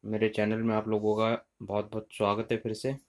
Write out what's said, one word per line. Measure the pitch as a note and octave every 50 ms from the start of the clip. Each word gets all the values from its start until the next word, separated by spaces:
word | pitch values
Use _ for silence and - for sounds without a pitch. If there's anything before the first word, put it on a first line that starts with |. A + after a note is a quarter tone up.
| -
मेरे | G#2+ G#2+ G#2+ A2 G#2+
चैनल | - - G#2+ G#2+ A2 A2+
में | A2+ A2+ A2
आप | G#2+ G#2+
लोगों | A2 A2 G#2 G#2+ G#2+ G#2+
का | G#2+ A2 A2 A#2 - - _ _ _
बहुत-बहुत | - F#2+ G2+ G#2 G#2 G#2 - A2 G#2+ _
स्वागत | - - A2 G2+ G2+ G#2+ A2+ -
है | A#2+
फिर | A2+ - A#2 A2
से। | - - C3 C#3 C#3 -